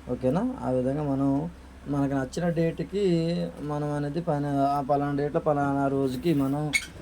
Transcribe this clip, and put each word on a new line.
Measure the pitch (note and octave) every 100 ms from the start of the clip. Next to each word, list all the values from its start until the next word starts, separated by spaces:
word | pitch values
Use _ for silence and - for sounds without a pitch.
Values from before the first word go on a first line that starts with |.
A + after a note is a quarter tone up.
| -
ఓకేనా? | B2 B2+ D#3+ B3+ B3
ఆ | B2+
విధంగా | B2+ B2+ C#3+
మనం | D3 C3+ C#3 C#3 E3+ - - - -
మనకు | C#3+ C#3
నచ్చిన | C#3 C3 - F3
డేట్కి | E3 E3 E3 E3 G3 G3 E3+ E3 F3 E3+ -
మనం | D3 D3 D3
అనేది | D3 D3 D#3
పని, | E3+ D3 C#3+
ఆ | C#3 C#3 C#3+
పలానా | C3+ C#3+ C#3+ C#3+
డేట్లో | D3 D#3+
పలానా | D#3 C#3+ C#3+ C#3 C#3
రోజుకి | C#3 C3+ C3 F3
మనం | D3 C3+ C#3+ D3+ C3+ - -